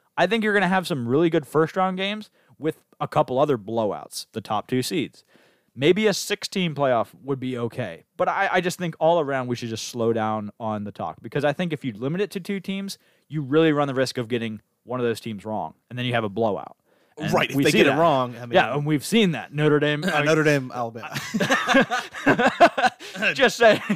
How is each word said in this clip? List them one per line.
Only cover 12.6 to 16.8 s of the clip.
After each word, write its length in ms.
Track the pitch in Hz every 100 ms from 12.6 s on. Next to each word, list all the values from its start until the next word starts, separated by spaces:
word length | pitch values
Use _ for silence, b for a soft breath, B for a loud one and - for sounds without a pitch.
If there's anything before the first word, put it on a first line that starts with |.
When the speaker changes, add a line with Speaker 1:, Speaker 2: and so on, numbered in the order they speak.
| 180 196 196 - _ _ -
Speaker 1:
you 140 | 151
really 280 | 135 151 160
run 160 | 147 143
the 60 |
risk 240 | 131 127 -
of 100 | 113
getting 320 | 120 113 107 _ _ -
one 140 | 127
of 60 | 120
those 140 | 110
teams 260 | 117 104 104
wrong. 300 | 107 80 - -
And 60 | 123
then 60 | 123
you 60 |
have 100 | 120
a 60 | 107
blowout. 480 | 98 110 90 - -